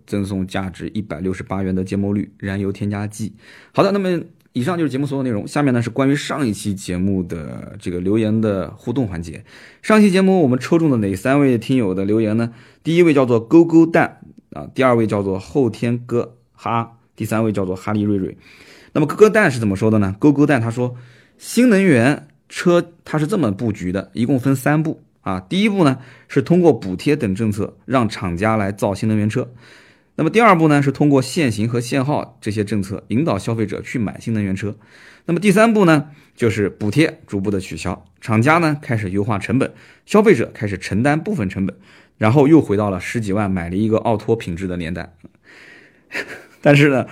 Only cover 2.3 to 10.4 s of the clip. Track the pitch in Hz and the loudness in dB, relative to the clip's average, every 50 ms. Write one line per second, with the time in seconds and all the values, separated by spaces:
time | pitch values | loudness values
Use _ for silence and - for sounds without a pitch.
2.3 | - - - 98 95 98 101 98 98 - 101 101 104 101 104 104 104 - 113 98 | -10 -10 -8 -6 -6 -4 -4 -6 -6 -6 -6 -6 -6 -6 -8 -8 -10 -10 -12 -12
3.3 | - - - - - - - _ - - 175 196 196 202 190 185 180 165 156 - | -12 -14 -20 -20 -20 -20 -20 _ -2 0 0 0 0 -2 -2 -2 -4 -4 -6 -10
4.3 | - _ _ _ - 127 120 151 180 170 165 143 123 127 143 143 139 139 131 127 | -16 _ _ _ -6 -6 -4 -4 -2 -2 -2 -2 -2 -4 -4 -4 -4 -4 -4 -4
5.3 | 117 104 101 131 - 147 147 139 123 117 117 117 113 135 135 135 139 143 - - | -4 -4 -6 -6 -2 0 0 2 2 0 0 -2 -2 0 0 0 0 0 -2 -4
6.3 | - 143 147 117 104 - - 107 98 95 - - 90 87 92 101 98 95 87 87 | -6 -4 -2 -2 -4 -4 -4 -6 -6 -6 -6 -6 -4 -2 -2 -2 -2 -2 -4 -6
7.3 | 87 85 - 65 62 55 50 - - 101 - 98 85 87 87 95 104 113 110 107 | -8 -10 -10 -12 -12 -14 -14 -16 -16 -12 -8 -8 -6 -4 -2 0 2 2 2 2
8.3 | 110 113 110 110 101 95 87 - - - - 123 120 143 127 101 92 82 85 82 | 0 0 0 0 -2 -2 -4 -8 -10 -12 -8 -6 -4 -2 -4 -4 -4 -8 -10 -10
9.3 | 76 - - _ - - - - - _ - - 220 214 208 208 175 190 190 190 | -12 -16 -18 _ -20 -20 -20 -20 -20 _ 0 4 6 6 6 6 4 4 4 4
10.3 | 190 185 | 4 4